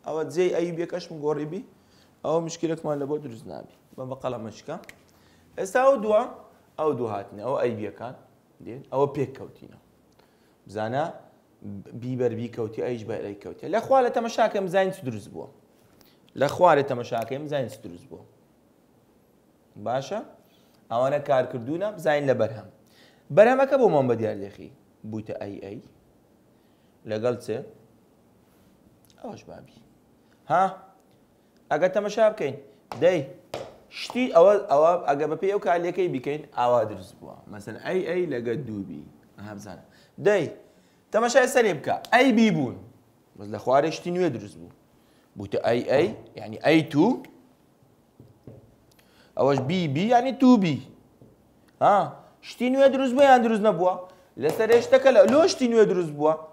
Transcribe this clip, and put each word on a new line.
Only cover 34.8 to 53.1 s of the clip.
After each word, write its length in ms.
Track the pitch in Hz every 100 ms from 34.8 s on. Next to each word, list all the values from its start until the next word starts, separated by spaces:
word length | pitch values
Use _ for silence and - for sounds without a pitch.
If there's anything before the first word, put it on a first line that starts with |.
| 160 175 -
ئەگە 180 | 143 151
بە 60 | 160
پێی 120 | 190
ئەو 80 | 202 202
کالیەکەی 420 | 175 175 190 180
بکەین، 280 | 135 139 151 151 -
ئاوا 280 | 123 120
دروست 300 | 110 98 92 -
بووە. 180 | - - -
مەسەن، 240 | 104 107 107 143
ئەی 140 | 185 156
ئەی 140 | 180 170
لەگە 220 | 123 117 117 127
دوو 160 | 104 92
بی. 140 | 73 - _ _ -
ئەها 140 | 104 101
بزانە. 280 | 101 87 - _ _ - 151
دەی، 180 | 208 135 - - _ _ _ _
تەمەشای 360 | 208 240 262 254
سەرێ 180 | 254 220 151
بکە. 180 | 131 101 -
ئەی 160 | 233 269
بی 180 | 226 220
بوون. 260 | 160 123 95 98 _ _ _ _ -
بەس 100 | 104
لە 40 | 104
خوارێ 260 | 120 135 156
شتی 200 | 156 175 175
نوێ 120 | 175 117
دروست 200 | 101 -
بوو. 120 | 87 _ _ _ _ _ _ -
بوویتە 220 | 98 95 107
ئەی 140 | 123 -
ئەی، 180 | 131 185 - - -
یعنی 160 | 107 110
ئەی 160 | 135 160 151
تو. 140 | 143 202 359 - - _ _ _ _ _ _ _ _ - _ - - _ _ _ _ _ _ _ -
ئەوەش 220 | 131 139 127
بی 200 | 185 165
بی، 160 | 135 214
یعنی 180 | 247 262
تو 240 | - 254 240
بی. 140 | 185 123 - - _ _ - _ _ _ _ _
ها؟ 420 | 147 202 147 - - _ -
شتی 180 | - 247
نوێ 140 | 269 269
دروست 200 | 262 269